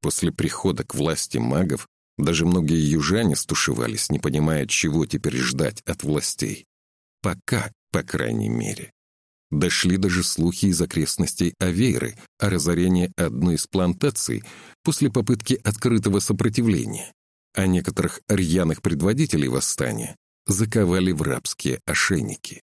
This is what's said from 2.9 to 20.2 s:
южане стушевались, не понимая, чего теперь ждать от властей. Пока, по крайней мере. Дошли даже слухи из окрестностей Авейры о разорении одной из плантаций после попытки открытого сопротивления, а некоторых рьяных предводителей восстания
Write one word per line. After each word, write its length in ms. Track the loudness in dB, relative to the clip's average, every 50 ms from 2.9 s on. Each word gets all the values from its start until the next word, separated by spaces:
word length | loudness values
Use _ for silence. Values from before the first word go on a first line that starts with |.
южане 460 | 2 0 2 0 0 2 2 0 0 0
стушевались, 720 | -2 -2 -2 -2 0 0 0 -2 -2 -2 -2 -4 -2 -2
не 100 | -2 -2
понимая, 480 | -2 -2 0 0 0 2 0 0 -2 -2
чего 380 | -2 -2 0 0 2 0 0
теперь 320 | 0 -2 -4 -4 -2 -2 -2
ждать 440 | -2 -2 -2 -2 -2 -2 -2 -6 _
от 180 | -8 -8 -6 -2
властей. 640 | -2 -2 0 -2 -4 -4 -4 -6 -6 -6 -10 -12 _ _ _ _ _ _ _ _ _ _ _
Пока, 500 | -4 -4 -4 -4 _ -2 -2 -2 -2 -4 -10 _ _ _
по 120 | -4 -4 -4
крайней 460 | -2 -4 -4 -2 -2 -2 -2 -2 -2
мере. 420 | -2 -2 -2 -4 -6 -10 -12 -18 _ _ _ _ _ _ _ _ _ _ _ _
Дошли 480 | -2 0 0 2 0 2 2 2 2 2
даже 260 | 2 0 0 0 0
слухи 440 | -2 0 0 0 0 0 2 2 2
из 140 | 2 2
окрестностей 720 | 0 0 0 -2 -2 -2 0 -2 -2 -2 0 0 0 -2 0 _
Авейры 560 | -2 0 2 2 2 2 2 0 -2 -4 -8 -10 -20 _ _ _
о 100 | -2 0
разорении 600 | 0 2 2 2 2 4 4 4 4 4 2 0 0
одной 400 | -2 -2 -2 0 0 2 2 2
из 120 | 0 -2 -2
плантаций 760 | 0 0 2 2 0 2 0 -2 0 -2 -4 -4 -4 -6 -8 -12 -20 -20 -20 -20 -20 _ _
после 260 | -2 0 2 2 2
попытки 500 | 2 0 2 2 0 0 0 -2 -2 0 0
открытого 560 | -2 -2 0 0 2 2 4 2 2 2 2
сопротивления, 920 | 2 0 -2 0 0 0 0 2 2 2 2 2 0 -4 -6 -8 -10 -12 _ _ _ _ _ _ _ _ _
а 140 | 0 2 4
некоторых 520 | 2 2 2 0 -2 -2 -2 -2 -4 -6 _ _
рьяных 540 | 2 2 2 2 2 2 2 2 0 0
предводителей 680 | _ -2 0 2 2 2 2 2 0 0 2 0 0 2
восстания 680 | 0 0 -2 -2 -2 -2 -2 -4 -4 -6 -8 -10 -12 _